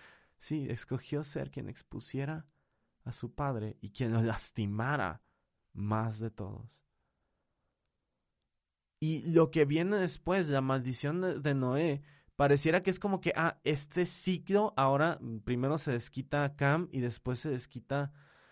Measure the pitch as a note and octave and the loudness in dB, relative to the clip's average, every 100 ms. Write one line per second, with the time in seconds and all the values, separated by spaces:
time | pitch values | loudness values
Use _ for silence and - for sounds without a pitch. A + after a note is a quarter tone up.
0 | - - _ _ - D#3 C3 A#2 - C3 | -20 -20 _ _ -8 -6 -4 -6 -6 -8
1 | - D3 C#3+ D3 C3+ - G2+ - - C#3+ | -4 -6 -6 -8 -8 -10 -12 -12 -14 -14
2 | - C3 C#3 D#3+ - _ _ _ _ _ | -8 -6 -6 -8 -12 _ _ _ _ _
3 | - - A#2+ - C#3+ A#2 G#2+ - G2+ - | -14 -10 -10 -6 -4 -2 -6 -8 -12 -4
4 | A#2+ A2+ A2+ G#2+ - - G2+ G#2 B2 D3 | 0 2 2 0 -6 -4 -2 -2 -2 0
5 | F#2 - _ _ _ _ _ F#2+ G#2 A2 | -2 -6 _ _ _ _ _ -6 -2 0
6 | A2+ G#2+ A2+ - G2 - A2+ _ _ _ | 0 -4 -6 -8 -10 -10 -14 _ _ _
7 | _ _ _ _ _ _ _ _ _ _ | _ _ _ _ _ _ _ _ _ _
8 | _ _ _ _ _ _ _ _ _ - | _ _ _ _ _ _ _ _ _ -4
9 | D#3 D#3 E3 E3 D#3+ E3 C#3+ D#3 F3+ G#3 | -2 -2 4 6 6 6 4 4 2 2
10 | F3+ - - F#3+ D#3 C#3 C3 C3+ B2+ A#2+ | 0 -2 0 0 2 2 2 0 -2 -4
11 | D3 E3+ F#3 C#3+ C#3+ C#3 B2+ C3+ E3 C#3+ | -2 0 -2 -2 0 0 2 2 0 0
12 | - - _ - C#3+ C#3+ D#3+ F3+ F#3 F#3 | -6 -20 _ 2 4 6 6 4 2 0
13 | G#3 F#3+ E3+ - E3 - C#3 C#3+ - F3+ | 0 0 0 0 0 0 -2 -2 -2 -2
14 | F3 - - F3+ - G3 G#3+ - C3+ C#3 | 0 -2 -2 -2 2 2 2 2 4 4
15 | D#3+ - A#2+ A2 A#2+ B2 C3+ D3+ D3+ A#2+ | 2 0 -6 -6 -2 0 2 0 0 -4
16 | - C3+ C3+ D3 C#3+ C#3+ C#3 D#3 E3+ C#3 | -4 -10 -2 0 0 2 2 2 0 -2
17 | B2 A2 B2+ B2 D#3+ B2+ - B2 - C#3 | -4 -4 -6 -4 -4 -6 -6 -12 -4 -2
18 | C#3+ - - _ _ | -4 -8 -20 _ _